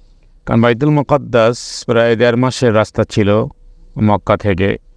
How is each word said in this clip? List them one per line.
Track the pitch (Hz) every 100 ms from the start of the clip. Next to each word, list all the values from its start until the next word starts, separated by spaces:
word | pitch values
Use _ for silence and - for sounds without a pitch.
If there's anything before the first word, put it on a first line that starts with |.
| _ _ _ _ -
কারণ | 117
বাইতুল | 117 117 147
মুকাদ্দাস | 151 131 147 117 120 113 123 - - -
প্রায় | 117 117 110
দেড় | 120 117
মাসের | 127 - 123 107
রাস্তা | 104 -
ছিল | - - 98 104 120 - - - - -
মক্কা | 107 101 - 104
থেকে | 104 90 98 110 _